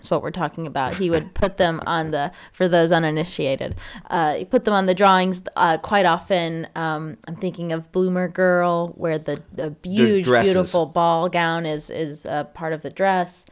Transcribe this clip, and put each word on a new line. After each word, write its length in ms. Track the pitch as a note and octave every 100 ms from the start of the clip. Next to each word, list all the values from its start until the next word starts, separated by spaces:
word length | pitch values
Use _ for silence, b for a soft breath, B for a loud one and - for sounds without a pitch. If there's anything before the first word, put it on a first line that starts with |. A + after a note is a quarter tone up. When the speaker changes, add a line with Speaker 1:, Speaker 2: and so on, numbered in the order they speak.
Speaker 1:
is 100 | -
what 120 | E3
we're 80 | -
talking 360 | F3 D3+ - D#3+
about. 280 | C#3 C3
He 160 | F3+ F#3
would 240 | E3 D#3
put 240 | - G3 F#3+
them 240 | F3 E3
Speaker 2:
<laughs> 40 | -
Speaker 1:
on 240 | E3 D#3
the, 220 | D3+ D3 B B
for 140 | - F#3
those 240 | E3+ E3
uninitiated, 840 | E3+ E3 D#3 D#3+ - C#3+ C3+ - - B A3 -
uh, 260 | - D#3 D3
he 80 | -
put 180 | B3+
them 80 | A#3
on 120 | G3+ F#3+
the 80 |
drawings, 480 | F3+ G3+ F#3 F#3 F3+ - -
uh, 200 | F3 D#3+
quite 300 | - G#3 F3+
often. 600 | E3 - F#3 E3 E3 E3
Um, 440 | - D#3+ D#3 D#3 - -
I'm 80 | E3
thinking 340 | F#3 E3+ E3+
of 180 | E3 D#3+
Bloomer 360 | F#3 F#3 F3+ F3+
Girl, 600 | F3+ F#3 F3+ F3 E3+ E3+ -
where 220 | F3 D#3
the, 240 | D#3 D3 -
the 220 | - D#3 D3
huge, 420 | F3+ G3 A3+ G3+
Speaker 2:
dresses. 300 | F3 A#2+ G3
Speaker 1:
beautiful 320 | F#3 F3+ F3+ D#3
ball 420 | F3 E3+ E3 F3
gown 380 | F3 E3 E3 E3
is, 240 | D3+ -
is, 340 | - D#3 D3
uh, 200 | - D3
part 280 | C#3+ - E3
of 80 | D#3
the 80 | D3+
dress. 540 | - G3 F#3+ F3+ - -